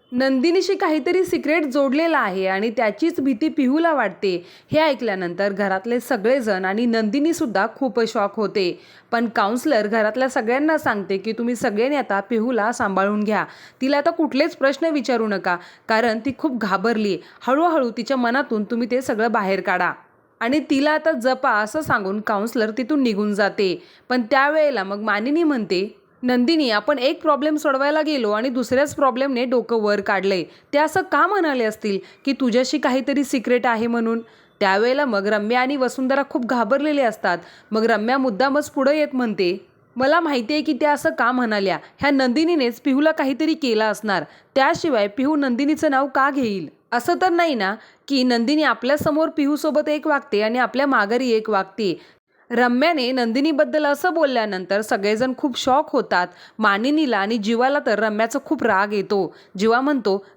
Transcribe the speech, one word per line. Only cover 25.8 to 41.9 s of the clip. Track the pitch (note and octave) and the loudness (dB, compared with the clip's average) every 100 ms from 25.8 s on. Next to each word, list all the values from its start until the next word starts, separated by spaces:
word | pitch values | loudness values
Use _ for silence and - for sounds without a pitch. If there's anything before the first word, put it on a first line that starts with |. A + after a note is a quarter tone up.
| G3+ - _ _ | -2 -8 _ _
"नंदिनी, | B3 B3 B3 D#4+ B3+ | 0 2 4 2 2
आपण | G#3 B3 C#4 | 0 0 2
एक | C4 E4 | 0 0
प्रॉब्लेम | D#4 C#4 D4+ D4+ | 0 2 0 0
सोडवायला | D4+ C4+ C#4+ D#4 | 0 2 2 0
गेलो | D#4 C#4+ G#3 | 0 0 0
आणि | G#3 C4 | 0 -2
दुसऱ्याच | B3 - B3+ C#4+ | -2 0 0 0
प्रॉब्लेमने | - C4 A#3+ C#4 A#3+ | 2 0 2 -2 -2
डोकं | B3 B3 - A3+ | 0 0 0 0
वर | G#3 G3+ | 0 0
काढलंय, | G3+ G3 G3 F#3+ | 0 0 0 -2
ते | - - _ C#4+ | -4 -12 _ 0
असं | D4+ F#4 | 2 0
का | F#4 D4 F4 | 0 0 2
म्हणाले | G#4 D#4+ C4 | 2 0 0
असतील | A3 G#3+ G#3+ F#3+ - - | -2 -2 -4 -4 -6 -8
की | C#4 | -4
तुझ्याशी | C4+ B3 A#3+ B3+ D4 | 0 2 2 2 0
काहीतरी | C#4+ C4 C#4 C#4 | 0 0 0 -2
सिक्रेट | C4 C4 A#3 B3 B3 | 0 -2 0 0 2
आहे | A3+ A#3 | 0 0
म्हणून?" | A#3 A3+ A3+ A3+ - _ - | 0 0 -2 -6 -18 _ -2
त्यावेळेला | G3 G3 A#3+ C#4 | 2 4 2 2
मग | C#4 G3+ G3+ | 0 0 0
रम्या | G#3 G#3 B3 | 0 0 0
आणि | C4 C#4+ | 0 0
वसुंधरा | A#3+ C4 B3+ C#4 C4+ | -2 -2 -2 0 -2
खूप | D4 A#3+ | -4 -2
घाबरलेले | B3 G#3+ C#4 D4+ C#4+ | 0 0 0 2 2
असतात. | A#3 - F#3+ F3 - - - | 0 0 -2 -2 -6 -20 -6
मग | G#3+ | 0
रम्या | A#3 G#3+ A3 C4+ | 2 2 2 0
मुद्दामच | C4 F#3+ C4+ C#4+ D4 | 0 0 0 0 -2
पुढं | C#4+ C4+ | 0 2
येत | D4+ D4 | 2 0
म्हणते, | B3+ A#3 F#3+ F3 G3 - _ _ A#3+ | -2 -2 0 -2 -2 -8 _ _ -2
"मला | C4+ E4+ | 2 2
माहिती | D#4+ C4 A3 | 2 -2 -2
आहे | D4+ | -2
की | D#4 | -2
त्या | B3 D4 | 0 0
असं | C#4+ D#4+ | 2 0
का | D#4+ A#3+ | 0 0
म्हणाल्या, | B3+ A#3 G#3 G3 D#3 - | 0 0 0 0 -2 -6